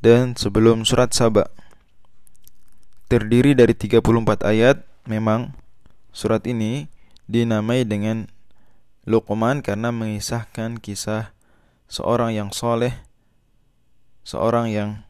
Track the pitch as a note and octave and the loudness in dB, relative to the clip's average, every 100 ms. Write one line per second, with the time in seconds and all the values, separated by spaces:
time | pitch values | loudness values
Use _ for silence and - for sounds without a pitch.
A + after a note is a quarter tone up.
0 | A2+ A#2 B2+ A#2+ - G2+ A2+ A2+ A2 A#2+ | 8 6 4 -2 -2 4 4 4 2 2
1 | B2+ - A#2 G#2+ - - - - _ - | 2 4 4 4 0 -4 -16 -20 _ -20
2 | - - - - - - - - - - | -20 -18 -16 -16 -14 -14 -16 -16 -16 -16
3 | - A#2+ G#2+ A#2+ C3+ C3+ A#2 A2+ G#2+ A#2 | -2 -2 2 4 4 6 6 4 2 2
4 | A2 A#2 G#2+ G#2 - A2 A#2 C#3+ - - | 4 2 2 0 2 4 4 2 -2 -20
5 | - G#2+ A2 A2 B2 C3+ - - - - | -8 -4 0 -2 -4 -12 -18 -20 -20 -20
6 | - - G#2+ A2 - A#2+ A2 C3 D3 - | -20 -8 -2 -2 -2 -4 -4 -6 -10 -18
7 | - - - A#2 A#2 A2 G#2+ B2 B2 G#2 | -20 -20 -4 0 0 0 0 0 0 -2
8 | G#2+ A2+ G2+ - - - - - - _ | -2 -4 -8 -14 -20 -20 -20 -20 -20 _
9 | - A2 - G#2 A2+ C#3 B2+ G2+ A#2 A#2 | 0 0 0 -2 0 -2 -4 -4 -4 -4
10 | A2 G#2+ - A#2 A2 - A2+ A#2 G#2+ G2+ | -6 -6 -6 -8 -8 -10 -10 -10 -12 -10
11 | - G#2+ G#2+ _ _ _ _ _ _ - | -6 -6 -8 _ _ _ _ _ _ -8
12 | - A#2+ A#2 A2 G2+ - A#2+ A#2 A#2+ B2 | -2 0 0 -2 -6 -6 -4 -2 -2 -4
13 | - _ _ _ _ _ _ _ _ _ | -16 _ _ _ _ _ _ _ _ _
14 | _ - - - G#2 A#2 A#2 G#2 G#2 G#2 | _ -20 -12 -4 0 0 -2 -4 -6 -8
15 | - | -16